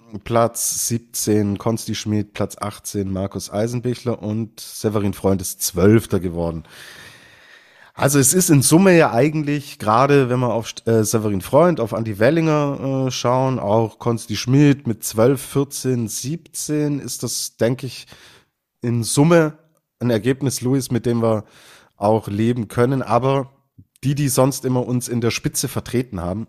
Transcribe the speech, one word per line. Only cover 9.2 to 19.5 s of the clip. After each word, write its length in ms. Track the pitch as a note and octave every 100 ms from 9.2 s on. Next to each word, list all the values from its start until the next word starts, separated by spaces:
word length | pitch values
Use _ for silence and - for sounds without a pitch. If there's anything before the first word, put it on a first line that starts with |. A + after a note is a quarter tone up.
| D3+ D#3 C#3+ D3 - -
gerade 520 | G#2 A2+ C#3 C#3+ B2+
wenn 100 | B2
wir 140 | B2
auf, 200 | A2+ A2 - -
äh, 180 | A2+
Severin 380 | G#2+ A2+ G#2+ G2
Freund, 400 | - C3+ F3+ D3+
auf 120 | A2+
Andi 260 | G#2 A2+ G2
Wellinger, 880 | A#2 E3 D#3+ D3+ C#3+ C#3 C3+ C3+ C3
äh, 40 |
schauen, 480 | B2 B2 B2+ C3 B2+
auch 400 | G2+ A2 A2+ -
Konsti 380 | A#2+ A#2 - G#2
Schmid 500 | B2 C3+ D3 C3+ A#2
mit 160 | G#2
zwölf, 380 | - G#2+ B2 C3+
vierzehn, 640 | - C3+ C#3 - C3 B2 A2
siebzehn 920 | - B2 E3 - - - D3+ D3 C#3+
ist 220 | B2 -
das, 360 | A#2+ - - -
denke 280 | A#2 B2+ B2
ich, 220 | - - - - _ _ _ _ _
in 220 | A#2+ A#2
Summe 540 | A2 - D#3 E3+ D#3